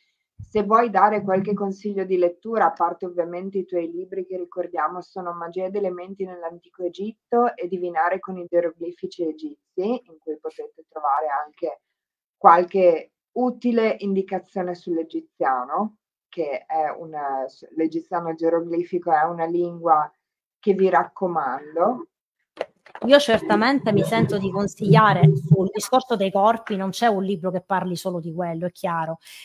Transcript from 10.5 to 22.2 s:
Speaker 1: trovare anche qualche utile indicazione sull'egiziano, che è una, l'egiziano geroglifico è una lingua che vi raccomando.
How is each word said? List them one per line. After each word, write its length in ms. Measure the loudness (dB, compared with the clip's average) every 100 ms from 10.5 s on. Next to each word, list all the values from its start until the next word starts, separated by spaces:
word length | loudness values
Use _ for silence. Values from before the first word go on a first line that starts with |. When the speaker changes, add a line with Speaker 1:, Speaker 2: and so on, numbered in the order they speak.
| -12 -16 -16 -16
Speaker 1:
trovare 400 | -4 0 0 0
anche 540 | -4 -6 -8 -8 -8 _ _ _ _ _ _
qualche 760 | 6 6 4 4 4 4 -4 _ _
utile 600 | -2 -2 0 0 2 0 0
indicazione 720 | -2 -2 -2 -6 -6 -6 -6
sull'egiziano, 1200 | -6 -4 -4 -4 -8 -10 -4 -2 -2 -2 -4 -4 _ _ _ _
che 360 | -8 -6 -6 -4
è 240 | -2 -2 -4
una, 480 | -10 -8 -6 -4 -6 -10 -14 -4
l'egiziano 580 | -4 -4 -6 -6 -4 -2
geroglifico 760 | 0 0 -2 -4 -2 -4 0
è 120 | 2
una 220 | 2 -2 -2
lingua 640 | -2 -2 -2 2 2 2 _ _ _ _ _
che 140 | 0
vi 160 | 4 4
raccomando. 1160 | 4 2 -4 -4 -2 -4 -6 -6 0 0 0 -10 _